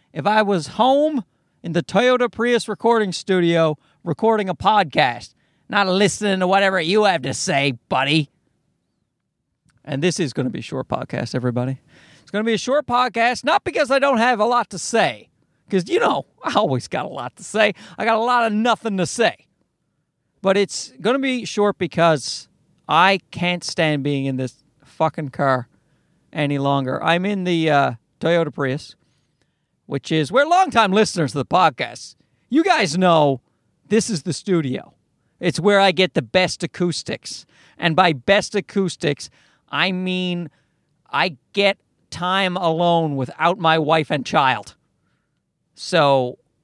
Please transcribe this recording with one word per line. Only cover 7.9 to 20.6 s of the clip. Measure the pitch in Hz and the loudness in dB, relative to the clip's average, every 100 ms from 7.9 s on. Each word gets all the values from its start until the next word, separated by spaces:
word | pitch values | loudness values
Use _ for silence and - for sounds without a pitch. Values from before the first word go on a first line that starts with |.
| 131 135 156 143 _ _ _ _ _ _ _ _ _ _ _ _ _ _ _ - | -2 2 0 0 _ _ _ _ _ _ _ _ _ _ _ _ _ _ _ -10
And | 139 | -2
this | 175 165 | -2 -2
is | 151 | -4
gonna | - 127 | -2 -4
be | 123 | -6
a | |
short | 117 131 - | -8 -10 -6
podcast, | 131 127 - 120 | -8 -6 -6 -4
everybody. | 131 123 120 127 135 _ _ _ _ | -4 -2 -2 -4 -6 _ _ _ _
It's | - | -8
gonna | 202 | -4
be | 226 | -2
a | 220 | -2
short | - 285 277 | 0 -2 0
podcast, | 240 254 220 233 247 269 | 0 0 2 0 0 0
not | 359 | 0
because | - 294 262 | 0 -2 0
I | 269 | 2
don't | 277 240 | 2 4
have | 240 220 | 2 2
a | 220 | 2
lot | 240 214 | 2 -2
to | 190 | -8
say, | - 226 160 107 - _ _ _ _ | -2 2 2 -2 -16 _ _ _ _
'cause, | 196 175 | -2 0
you | 440 | 0
know, | 480 - - _ | 0 -2 -6 _
I | 320 202 | -2 0
always | 208 127 - | 0 -2 -4
got | 151 - | -8 -8
a | |
lot | 143 123 - | -10 -12 -14
to | |
say. | - 208 214 - - - | -8 0 0 0 -14 -6
I | 214 | -2
got | 220 | 0
a | |
lot | 233 247 226 | 0 0 0
of | |
nothing | 208 240 226 226 190 | 0 0 0 -2 -4
to | 170 | -4
say. | - 214 - _ _ _ _ _ _ _ _ _ _ | 0 -2 -2 _ _ _ _ _ _ _ _ _ _
But | 190 | 0
it's | 196 | 0